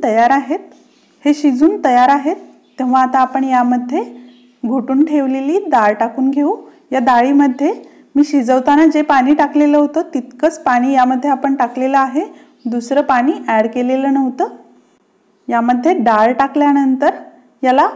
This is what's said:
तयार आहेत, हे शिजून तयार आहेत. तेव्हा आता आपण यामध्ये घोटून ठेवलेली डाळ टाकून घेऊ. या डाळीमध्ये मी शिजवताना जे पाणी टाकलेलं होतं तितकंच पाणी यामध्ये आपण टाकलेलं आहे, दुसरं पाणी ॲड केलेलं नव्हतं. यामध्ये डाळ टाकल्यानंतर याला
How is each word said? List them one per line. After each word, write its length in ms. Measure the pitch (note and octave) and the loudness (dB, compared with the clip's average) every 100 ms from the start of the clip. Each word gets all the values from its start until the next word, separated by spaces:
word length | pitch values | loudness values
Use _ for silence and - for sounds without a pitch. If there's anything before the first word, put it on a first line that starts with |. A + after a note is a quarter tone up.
तयार 280 | B3+ A3 A#3+ | -2 0 2
आहेत, 280 | C#4 B3+ D#4+ - - _ _ _ _ | 0 -2 -8 -8 -20 _ _ _ _
हे 100 | C#4+ | -2
शिजून 420 | D4 D4 B3 D#4+ G#4 | 0 0 2 2 2
तयार 240 | D4 B3 B3+ | 0 2 4
आहेत. 280 | C#4+ C#4 G4+ - _ _ - | 2 0 -6 -10 _ _ -8
तेव्हा 240 | B3+ C4 | -2 0
आता 160 | B3+ C4 | 2 0
आपण 260 | C4 C4 | 0 -2
यामध्ये 580 | C4+ B3+ B3 B3 B3 D4+ A#4 - - - _ _ | -2 0 2 0 -2 -6 -6 -12 -20 -20 _ _
घोटून 420 | A3+ C4 B3+ C4+ | -4 -4 -2 0
ठेवलेली 540 | D#4 D4 C4+ C4+ C4+ F#4 F4+ | 2 0 -2 -4 -2 -4 0
डाळ 260 | B3+ G#3 | 2 2
टाकून 360 | G#3+ A#3 C4+ C4 | 0 -4 -2 -2
घेऊ. 240 | C#4 D4 A#4 - - _ | 0 -2 -4 -10 -20 _
या 60 | B3+ | -2
डाळीमध्ये 720 | A#3+ A#3+ B3+ C#4 C#4+ B3 C#4+ A#4+ - - _ | 2 2 2 2 2 0 -4 -4 -10 -20 _
मी 100 | C#4 | -2
शिजवताना 640 | D4 C#4+ A#3+ C4 B3+ C#4+ D#4+ | 0 0 0 0 2 4 4
जे 160 | D4+ | 2
पाणी 320 | D4+ C#4 B3+ | 0 2 2
टाकलेलं 420 | D4 C#4+ D4 D4 D4 | 2 2 2 2 2
होतं 240 | D4 D#4 D4+ | 2 -2 -6
तितकंच 440 | C4+ B3 - D#4 D#4+ | -8 -10 -4 -4 -2
पाणी 340 | C4+ B3 B3+ | -2 0 0
यामध्ये 380 | C4+ B3+ C4 C#4+ | 2 2 0 -2
आपण 240 | C4+ C4+ | -2 -2
टाकलेलं 440 | C4+ A#3+ B3 C4 C4+ | -2 -4 -4 -2 0
आहे, 260 | C4+ C4 G4+ - - _ | 0 -2 -6 -10 -20 _
दुसरं 380 | A#3+ A#3+ A#3 C4+ | -8 -6 -2 -2
पाणी 300 | C4+ B3+ B3+ G4 - | 0 0 0 -2 -2
ॲड 180 | A3 A3+ | 0 0
केलेलं 460 | B3 B3 C4 C#4 | -2 -2 -2 0
नव्हतं. 340 | C4+ C4 B3+ G#4 - - _ _ _ _ _ _ _ - | 0 -2 -4 -6 -6 -20 _ _ _ _ _ _ _ -6
यामध्ये 440 | A#3 A#3+ B3 B3 | -2 0 0 0
डाळ 380 | F#4 A#3 G#3+ A3 | 0 2 2 2
टाकल्यानंतर 800 | B3+ C#4 D4 C#4+ C#4 C4+ C4 D4 - - - _ _ | 2 -2 0 2 2 2 0 0 -2 -12 -20 _ _
याला 240 | B3+ C4 F4 | 0 2 0